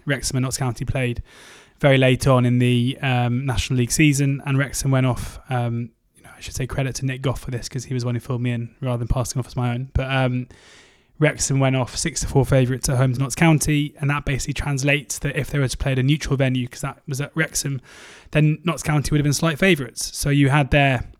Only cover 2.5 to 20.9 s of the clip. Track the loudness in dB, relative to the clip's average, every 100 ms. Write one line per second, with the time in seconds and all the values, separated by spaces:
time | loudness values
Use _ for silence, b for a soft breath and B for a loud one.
2.5 | 4 4 4 0 -2 -2 0 0 -2 -2
3.5 | -2 0 0 0 4 4 4 2 0 -2
4.5 | 0 0 -2 0 2 2 0 -6 -12 -6
5.5 | -4 -2 -4 -6 -12 _ _ -20 -18 -12
6.5 | -8 -6 -4 -4 -4 -4 -4 -4 -4 -6
7.5 | -8 -8 -10 -6 -4 -2 -4 -4 -4 -2
8.5 | -4 -6 -8 -4 -4 -2 -2 -2 -6 -6
9.5 | -4 -4 -4 -4 -4 -2 0 0 -2 -6
10.5 | B B B B B B 0 0 0 -2
11.5 | 2 2 2 -2 -4 -6 -4 0 2 4
12.5 | 4 2 0 -2 2 2 0 -2 2 4
13.5 | 6 2 0 -2 -4 -2 -2 -2 -4 -4
14.5 | -4 -4 0 2 0 -2 -6 -6 -4 -4
15.5 | -2 -2 -2 -2 2 2 2 0 0 0
16.5 | 0 -4 -8 -10 -10 -10 -8 -6 -4 -4
17.5 | -4 -6 -8 B B B B B 2 2
18.5 | 2 -2 -4 0 0 2 0 2 0 0
19.5 | 2 2 2 -2 -8 -10 -6 0 2 4
20.5 | 4 2 4 4